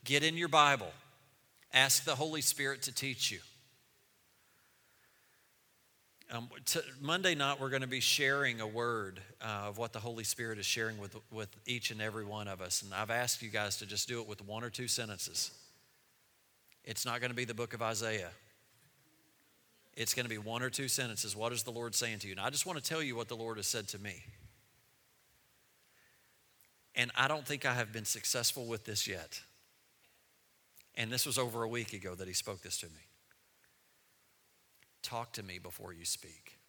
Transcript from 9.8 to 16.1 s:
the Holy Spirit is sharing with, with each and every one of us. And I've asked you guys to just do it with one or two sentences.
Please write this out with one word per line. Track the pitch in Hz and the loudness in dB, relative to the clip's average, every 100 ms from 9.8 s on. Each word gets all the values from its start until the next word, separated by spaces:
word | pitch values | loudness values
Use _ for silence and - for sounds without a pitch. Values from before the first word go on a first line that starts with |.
| 117 | -4
the | 110 | -4
Holy | 110 113 | -6 -4
Spirit | 107 - 117 107 | -2 -2 -2 -2
is | 95 | 0
sharing | 120 110 110 | 2 0 -2
with, | 101 110 - | -8 -12 -10
with | 110 104 - - | -8 -8 -8 -4
each | 120 - | -2 -2
and | 110 | -2
every | 110 107 | -2 -2
one | 101 107 104 | -6 -6 -6
of | 92 | -6
us. | 90 - | -2 -2
And | 101 | -2
I've | 95 107 | -4 0
asked | 117 123 - | 2 2 0
you | 113 | 0
guys | 107 104 - | 0 0 -2
to | 101 | -4
just | 104 - | -4 -2
do | 120 | -4
it | 107 | -4
with | 101 | -10
one | 101 110 | -8 -6
or | 120 | -6
two | - 123 | -6 -2
sentences. | - 113 95 - 82 - - - - _ _ _ | 0 -2 -4 -4 -2 -4 -6 -20 -20 _ _ _